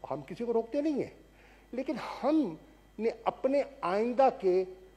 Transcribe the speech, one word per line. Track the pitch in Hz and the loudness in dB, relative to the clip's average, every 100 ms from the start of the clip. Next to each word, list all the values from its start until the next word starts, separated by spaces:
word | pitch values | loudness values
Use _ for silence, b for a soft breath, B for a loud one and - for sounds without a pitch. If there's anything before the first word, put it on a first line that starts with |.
| - | -8
हम | 139 | -8
किसी | 143 185 233 | -8 -8 -2
को | |
रोकते | 226 226 285 | -2 0 -2
नहीं | 311 | 0
हैं, | 269 120 - - b b b b | -2 -4 -8 -20 b b b b
लेकिन | 240 269 240 | -8 -6 -6
हमने | - - 254 320 226 156 - - - - 220 - 190 | -8 -2 2 2 2 -4 -16 -20 -20 -4 -4 0 -4
अपने | - 262 277 247 - | 0 0 2 0 -4
आइंदा | 175 196 240 240 269 | -2 0 0 4 4
के | - 190 185 185 - - | 4 2 2 0 -10 -20